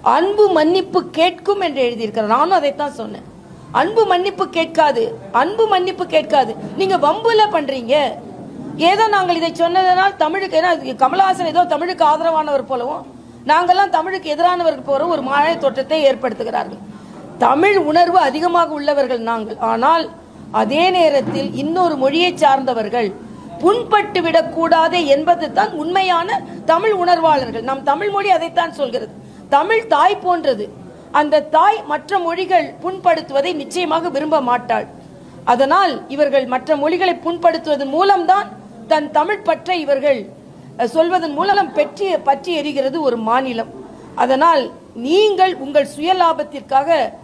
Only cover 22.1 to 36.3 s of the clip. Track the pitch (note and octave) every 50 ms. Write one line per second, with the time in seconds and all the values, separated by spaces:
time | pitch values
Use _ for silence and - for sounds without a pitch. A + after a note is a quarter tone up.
22.1 | C#4 E4 F4 F4+ F4 - D#4 C#4+ C4+ C#4 C4 C4 B3 A3+ G#3+ G#3 G#3+ A#3+ A3+ G3
23.1 | F#3+ - - - - - - - - - - F4 G#4 A#4+ A#4 - A4 G#4 - G#4
24.1 | - F#4 E4 E4 D#4 E4 - - - E4 E4 E4 E4+ D#4+ E4 E4 F4 F4+ E4 C#4
25.1 | C4+ C#4+ D#4 E4+ F4 E4+ D#4+ C#4+ - B3+ B3+ - - D#4 D4+ E4 F4+ F#4+ F#4+ F#4
26.1 | F4 E4 F4 G4 G4+ F#4+ C#4+ - - - - - D#4+ E4+ G#4 A4+ G#4+ F#4 F4 F4
27.1 | F4+ E4+ D#4+ D#4+ D4+ C#4 B3+ A#3 G#3+ A3+ A3 C4 C4+ C4+ - C#4+ C#4+ E4 G4+ G#4
28.1 | G4 G4+ G4 G4+ F#4 D#4+ E4 E4 B3 E4+ E4+ E4 - - C#4+ A#3+ A3+ A#3+ A3 -
29.1 | - - - - - - - - C#4 C#4 D#4 G4 A4+ A4 A4+ - D#4 C#4+ D#4 F#4+
30.1 | G#4 G4+ - F4+ F4+ E4+ D#4 C#4+ B3 G3+ G#3 G3 - - - - - - - -
31.1 | - D4 D4+ D4 D4 D4+ C#4+ D4 - D#4 F4 G#4 A4 G#4+ - D4 D4 D4+ - -
32.1 | G4+ F#4+ E4+ E4 E4+ F4+ F#4+ - F#4 E4+ D4 C4 - - - F4 F#4+ F#4+ F#4 F4+
33.1 | E4 D#4+ D#4 - C4+ C#4 C#4 F4+ E4+ D4 C#4 - - F4 F4+ D#4 D#4 E4 E4 F4
34.1 | B3+ C#4 D4+ D#4 D#4+ D4+ C4 B3 A#3+ B3 A#3+ - A3+ G#3+ G#3 - - - - -
35.1 | - - - - - - - - A#3+ A#3+ C4+ C4+ D#4+ F#4+ G4 F4 C4 G#3+ - -
36.1 | C4+ C#4 D4+ C#4